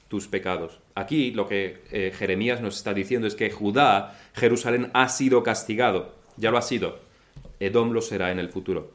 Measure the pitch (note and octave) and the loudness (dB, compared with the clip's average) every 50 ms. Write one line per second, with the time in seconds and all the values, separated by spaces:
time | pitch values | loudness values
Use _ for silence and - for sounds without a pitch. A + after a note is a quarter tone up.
0 | _ _ - G2+ G2 - - F#2+ F2+ F#2 F2+ E2+ E2 E2 - - _ _ _ G3 | _ _ -8 -8 -6 -4 -4 -4 -2 -2 -2 -4 -4 -8 -10 -16 _ _ _ -8
1 | F#3+ - F3 D#3 C3+ B2 G#2+ G#2+ G2 - G#2 G2 G2 F#2 F2+ - - - - G#2+ | -6 -2 0 0 0 0 0 -2 -2 -2 -2 -2 -2 -4 -6 -12 -14 -8 -4 -2
2 | F#2+ F#2+ F#2+ - G#2+ F#2+ F#2 F#2+ G#2+ A#2+ B2 A2+ A#2 G2+ F#2+ - - A2 G2+ G2 | -2 -2 -2 -2 -2 0 0 0 0 0 0 -2 -2 -6 -6 -6 -6 -4 -2 -2
3 | F#2 G2 B2 A#2+ A2 G#2+ G2+ - A2+ G#2 - - G#2 G2+ G#2 C3+ D3 C3 G2+ G2 | -2 0 0 0 0 -2 -2 -2 -2 -4 -2 -2 -2 0 2 4 6 6 6 4
4 | G2+ - - - - - - - A#2+ A#2 A#2 A#2 - B2 A#2+ B2 B2 A#2 - B2 | 2 -2 -10 -18 -20 -16 -2 2 4 4 4 4 2 0 0 0 0 0 2 2
5 | C3 B2+ - - C3+ C3 B2+ A#2+ A2+ A#2 A2 - - - G#2+ G#2+ B2 A#2 G2 F#2 | 2 2 2 0 2 4 4 4 4 4 0 -2 -4 -4 -2 0 2 2 2 0
6 | F2+ - - - _ _ _ - G#2+ A2 A#2+ A#2+ A#2+ - C3 A2+ F#2 D#2+ - - | -4 -6 -12 -20 _ _ _ -2 0 2 2 2 0 0 -2 -2 -2 -4 -6 -8
7 | - _ _ _ _ _ _ - - - - - G2 G2 F#2+ A#2 A#2 A#2 A#2 A2+ | -16 _ _ _ _ _ _ -20 -20 -20 -8 -4 -2 2 2 2 2 4 2 0
8 | A2 - G#2+ G2 F#2 F2+ F#2 F#2 F2+ F2 - F#2+ F#2 F#2+ F#2 E2 D2+ - - | -2 -2 -2 -2 -2 0 -2 -2 -4 -4 -6 -8 -4 -4 -4 -4 -6 -8 -16